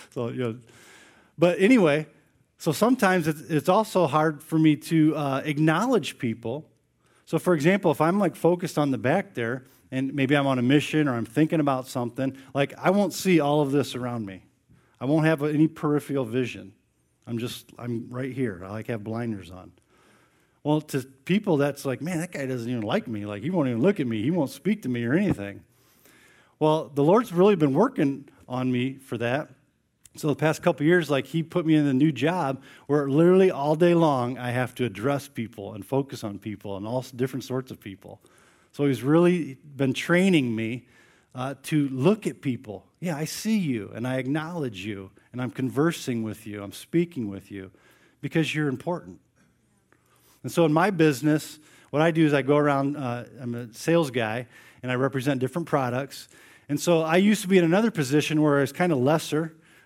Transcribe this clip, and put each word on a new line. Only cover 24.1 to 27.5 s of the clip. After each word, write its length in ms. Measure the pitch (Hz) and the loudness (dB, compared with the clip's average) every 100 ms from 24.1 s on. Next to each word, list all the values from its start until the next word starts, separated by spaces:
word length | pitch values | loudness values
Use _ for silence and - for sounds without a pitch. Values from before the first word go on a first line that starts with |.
| 113 | -2
He 80 | 117 | -2
won't 180 | 180 135 | -2 -2
speak 320 | - 185 214 | -4 -4 -4
to 80 | 131 | -2
me 140 | 120 117 | -4 0
or 80 | |
anything." 480 | 156 196 123 101 98 - _ _ _ _ _ _ _ _ - | 0 0 -2 -6 -14 -20 _ _ _ _ _ _ _ _ 0
Well, 320 | 156 156 120 | 2 2 0
the 140 | 143 | 0
Lord's 280 | 147 214 240 | 4 4 4
really 240 | 170 196 | 4 4